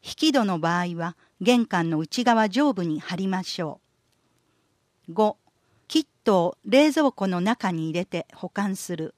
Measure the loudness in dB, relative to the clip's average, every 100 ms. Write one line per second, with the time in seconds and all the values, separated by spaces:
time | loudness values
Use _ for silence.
0 | -14 0 2 2 0 0 0 0 -2 -6
1 | -8 -10 _ _ 2 2 2 0 0 -2
2 | -4 0 2 4 2 2 0 0 -4 -4
3 | -6 -6 -4 -4 -6 -8 -8 -8 _ _
4 | _ _ _ _ _ _ _ _ _ _
5 | -10 0 0 -2 _ _ _ _ _ -4
6 | -4 _ 2 4 2 -2 2 4 6 4
7 | 0 0 -4 0 0 0 -2 -2 -4 -4
8 | -4 -6 -8 -12 -10 -4 -4 -6 -8 -8
9 | -8